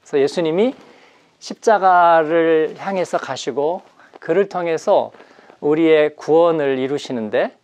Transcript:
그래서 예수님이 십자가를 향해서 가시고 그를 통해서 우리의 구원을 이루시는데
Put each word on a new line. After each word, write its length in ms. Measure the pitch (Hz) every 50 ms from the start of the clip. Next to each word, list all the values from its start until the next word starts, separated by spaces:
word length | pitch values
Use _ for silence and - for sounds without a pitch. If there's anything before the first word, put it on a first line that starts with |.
| _ -
그래서 140 | - 143 135
예수님이 500 | 139 - 190 170 156 156 180 214 254 277 - - - - _ _ _ _ _ _ _ _ _
십자가를 1400 | - - - _ - 240 220 196 185 190 180 180 175 170 170 165 160 151 165 170 165 165 160 156 156 - - -
향해서 400 | - 190 196 185 175 - - 170
가시고 640 | - - 135 123 - - 117 143 139 151 175 190 - _ _ _ - _ _ -
그를 300 | - - 165 185 196 -
통해서 600 | - 180 175 170 165 151 - - 196 151 113 110 - - - _ - - _ _ - _
우리의 560 | - 147 151 156 165 160 160 151 151 147 147
구원을 640 | - - - 147 160 170 175 165 160 147 139 135 131
이루시는데 760 | 131 131 143 139 - - 135 120 110 107 101 127 175 254 - _